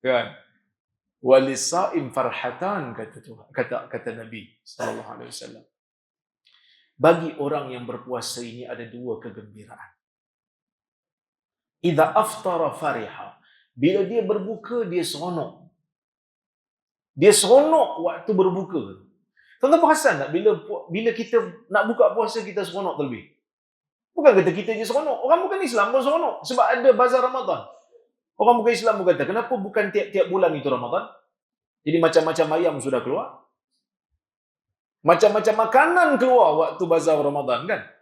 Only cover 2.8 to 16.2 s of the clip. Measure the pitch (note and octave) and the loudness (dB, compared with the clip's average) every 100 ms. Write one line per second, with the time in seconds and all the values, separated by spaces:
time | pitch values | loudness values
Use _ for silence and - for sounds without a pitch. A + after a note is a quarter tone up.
2.8 | C3 A2+ A2 A#2+ C3+ A2 _ - B2 B2 | -10 -12 -16 -18 -20 -20 _ -6 -6 -6
3.8 | - A#2+ A#2+ A2+ A2+ A2+ - _ _ - | -8 -12 -12 -14 -16 -18 -20 _ _ -10
4.8 | A#2 A2+ A2 A#2 A#2+ A#2+ A#2+ A#2 _ _ | -8 -8 -14 -18 -18 -16 -18 -20 _ _
5.8 | _ _ _ _ _ _ _ _ _ _ | _ _ _ _ _ _ _ _ _ _
6.8 | _ _ C#3+ E3+ E3 - C#3+ D3 A#2+ B2+ | _ _ 2 2 -2 -8 -6 -6 -8 -12
7.8 | A#2+ A#2+ B2 B2 A2+ B2 A#2+ A#2 B2 A#2+ | -12 -14 -10 -10 -8 -12 -14 -14 -16 -14
8.8 | A#2 A#2+ B2 A2 A#2+ G2+ G#2 G#2 G#2 - | -16 -14 -10 -10 -12 -18 -20 -20 -20 -20
9.8 | - _ _ _ _ _ _ _ _ _ | -20 _ _ _ _ _ _ _ _ _
10.8 | _ _ _ _ _ _ _ _ _ _ | _ _ _ _ _ _ _ _ _ _
11.8 | E3+ D3+ D3 G#3+ A3 - F#3+ E3+ D3+ - | -2 2 2 2 -2 -6 -6 -2 -4 -4
12.8 | D#3 A#2+ G#2 - - _ _ _ _ B2 | -6 -6 -10 -14 -18 _ _ _ _ -2
13.8 | D3 G3+ F#3 A3+ F#3+ G#3 F#3+ A3 - A#3+ | 0 0 -2 -2 -2 -4 -4 -12 -8 -8
14.8 | G3+ F3 D#3+ C#3+ F3 E3+ C3+ - - _ | -4 -4 -6 -8 -8 -8 -8 -14 -20 _
15.8 | _ _ _ _ | _ _ _ _